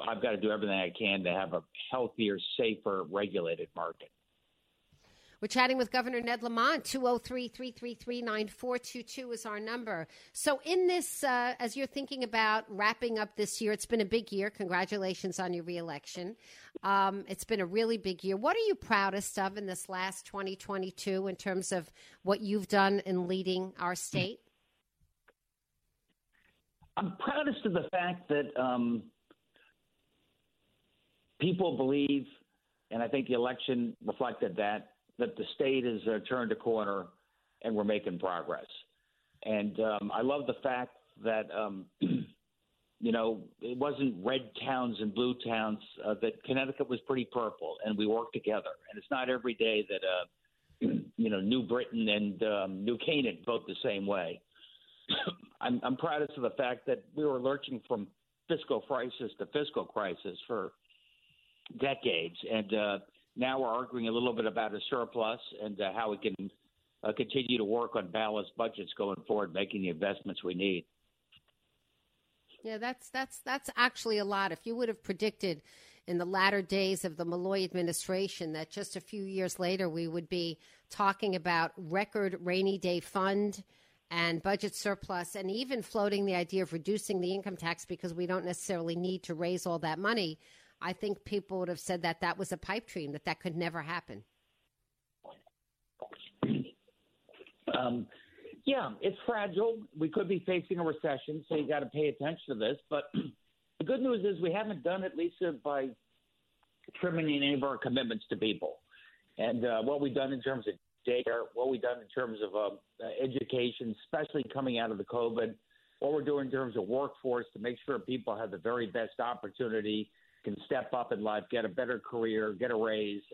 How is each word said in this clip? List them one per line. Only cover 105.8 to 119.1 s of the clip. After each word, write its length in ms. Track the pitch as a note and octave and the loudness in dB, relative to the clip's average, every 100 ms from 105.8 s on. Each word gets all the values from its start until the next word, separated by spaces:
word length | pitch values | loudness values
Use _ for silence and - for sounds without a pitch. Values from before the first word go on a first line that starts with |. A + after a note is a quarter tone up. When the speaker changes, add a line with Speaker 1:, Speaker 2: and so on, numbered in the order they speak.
| C3+ A2+ _ _ _ _ _ _ _ _ - - | -2 -6 _ _ _ _ _ _ _ _ -18 -4
Speaker 1:
trimming 340 | F3+ E3 D#3 | 0 2 2
any 200 | C#3+ C#3 | 2 2
of 80 | C#3+ | 2
our 160 | C#3 B2+ | 0 0
commitments 460 | B2+ B2+ A#2+ A2 - | 0 0 0 -4 -4
to 60 | G#2 | 0
people. 420 | A2 F#2+ D2+ - _ - - - _ - | 0 0 -4 -6 _ -20 -20 -20 _ -2
And, 260 | A2+ A#2+ | 0 2
uh, 180 | A#2+ A2 | 0 2
what 180 | A2+ C#3+ | 0 0
we've 140 | C#3+ | 0
done 180 | B2 C3+ | 0 -2
in 100 | C3 | -2
terms 240 | C3 C3 G#2+ | -2 -2 -4
of 80 | - _ _ - | -6 _ _ 0
daycare, 360 | B2 A2+ A#2+ - | 0 2 -2 -2
what 140 | A#2 C3 | 0 0
we've 120 | B2 | 2
done 200 | B2 B2 | 0 -2
in 80 | G#2+ | -6
terms 300 | - B2 G#2+ | -4 -4 -2
of, 120 | G#2 | -2
uh, 520 | G2+ G2+ G2+ _ - - - | 0 0 -2 _ -10 -8 -2
education, 720 | C3+ C3 A#2+ B2+ A#2+ - A#2 G#2+ | 0 0 -2 0 0 -2 -6 -6
especially 400 | - D#3 D3 D3+ A#2 | -4 -4 -2 -4 -4
coming 260 | C3+ C3 A#2 | -2 0 0
out 120 | A2+ | 0
of 80 | G2+ | -2
the 60 | |
covid, 500 | G2+ A#2+ A#2 A2+ A2+ - _ _ _ - | -4 0 0 0 -2 -4 _ _ _ -4
what 120 | C#3 | 0
we're 100 | D3+ | 0
doing 240 | C3+ C#3+ C3 | 0 0 0
in 60 | |
terms 240 | C3 B2+ A2 | -2 0 -2
of 100 | F#2+ | 0
workforce 580 | B2+ C#3 - C3 A#2+ A2+ | 0 0 -4 -2 -2 -2
to 60 | - | -6
make 180 | A#2 A#2+ - | -6 -6 -4
sure 120 | B2 | -4
people 380 | - B2+ A2 G#2 | -2 -4 -2 -4
have 140 | A2 | -4
the 80 | F#2 | -2
very 280 | A2+ A#2+ A2 | -2 0 0
best 340 | A#2 A2 | -2 -4